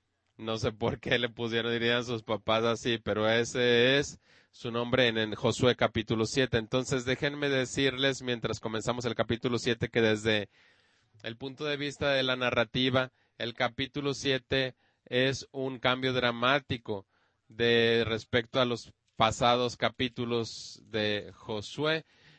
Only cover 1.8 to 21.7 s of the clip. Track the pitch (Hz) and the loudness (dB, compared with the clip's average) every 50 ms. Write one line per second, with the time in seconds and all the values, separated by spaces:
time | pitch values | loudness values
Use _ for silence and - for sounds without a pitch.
1.8 | 117 120 120 123 120 123 123 110 - - 110 101 - - 110 113 117 117 117 - | 0 0 0 0 -2 -4 -6 -6 -4 -4 -6 -4 0 0 0 2 2 0 0 0
2.8 | - 131 117 110 - - 101 107 107 110 113 117 117 117 117 127 123 123 120 117 | -2 -2 -2 -2 -2 -2 0 2 2 2 4 2 2 0 0 0 2 4 6 6
3.8 | 120 127 135 143 151 - - - _ _ _ - _ _ _ - - 123 113 120 | 6 4 4 2 0 -2 -8 -16 _ _ _ -20 _ _ _ -12 -10 -6 -4 -4
4.8 | 120 120 123 127 127 117 110 113 110 107 104 - - 113 110 - - 123 117 - | -2 0 2 4 4 4 2 0 -2 -2 -2 0 0 0 2 4 4 4 4 4
5.8 | 120 110 - 117 107 - 117 110 110 110 - 135 131 120 - 117 110 107 - 127 | 2 0 0 -2 -2 0 0 0 0 0 0 0 0 2 0 -2 -2 0 -2 -2
6.8 | 127 - 139 131 120 127 127 - 151 143 143 147 147 143 135 131 127 - - 143 | 0 0 -2 -2 0 -2 -2 0 -2 -4 -2 -2 -2 0 0 0 0 -2 -2 0
7.8 | 139 135 127 127 135 135 135 - 131 127 123 113 110 110 107 - - 117 110 110 | 0 0 0 0 0 0 0 -2 -4 -4 -4 -2 -2 -4 -4 -4 -6 -6 -6 -4
8.8 | 104 127 120 123 117 120 110 - 110 110 120 113 - 127 120 113 - 123 117 - | -2 -2 -2 -2 -2 -4 -2 -2 -2 -2 -2 -2 0 0 0 0 0 0 -2 -2
9.8 | 131 117 - 120 113 110 110 107 107 113 110 104 101 - _ _ _ _ _ _ | -2 -2 2 4 4 4 4 2 2 0 0 0 -2 -6 _ _ _ _ _ _
10.8 | _ _ _ _ _ _ _ - - 113 117 113 135 135 135 127 151 147 147 139 | _ _ _ _ _ _ _ -14 -12 -12 -12 -10 -12 -12 -10 -8 -6 -4 -4 -4
11.8 | 143 143 131 - 151 143 139 135 131 127 127 127 127 120 120 120 117 113 - 127 | -4 -6 -6 -2 0 0 2 2 2 2 0 0 0 0 2 2 0 0 0 0
12.8 | 127 131 127 131 127 127 _ _ _ _ _ - 113 120 117 - 127 120 117 - | 0 2 2 2 0 0 _ _ _ _ _ -8 -8 -6 -4 -2 -2 -2 -2 -4
13.8 | 135 127 - 143 139 143 135 - - 139 131 131 - - 139 135 131 127 - _ | -8 -6 -6 -4 -4 -4 -4 -2 0 0 0 0 -2 -2 -2 -2 -2 -2 -6 _
14.8 | _ _ _ _ _ - 123 123 131 135 131 - - - - 139 131 135 131 117 | _ _ _ _ _ -2 0 0 2 0 -2 -4 -8 -12 -8 -6 -6 -6 -6 -2
15.8 | - 127 127 127 131 131 127 127 120 120 117 117 120 127 139 147 135 - 139 117 | -2 -2 0 0 -2 -2 0 0 0 0 0 0 0 2 2 0 0 -4 -10 -8
16.8 | - - 107 98 95 _ _ _ _ _ _ _ _ _ 110 110 117 120 117 117 | -6 -8 -8 -8 -10 _ _ _ _ _ _ _ _ _ -4 0 2 4 4 4
17.8 | 117 113 117 117 113 107 113 110 - - - 123 113 - - 135 127 123 120 110 | 4 4 4 2 2 0 -2 -4 -4 -2 -2 -2 -2 0 0 0 0 0 0 -4
18.8 | - - - _ _ _ _ - 113 110 104 - 131 120 123 123 123 117 101 - | -8 -14 -20 _ _ _ _ 2 2 2 2 4 4 4 4 4 2 -2 -2 -2
19.8 | 123 113 - - 131 120 117 - 123 117 120 117 113 - - - - - - - | -2 -2 -2 -2 -6 -6 -4 -6 -4 -2 -2 -2 -2 -4 -8 -14 -14 -16 -18 -20
20.8 | - 104 107 107 107 107 104 101 98 95 95 - - - 110 104 101 - | -14 -6 -4 -2 0 0 -2 -2 -6 -10 -16 -16 -12 -8 -8 -8 -8 -8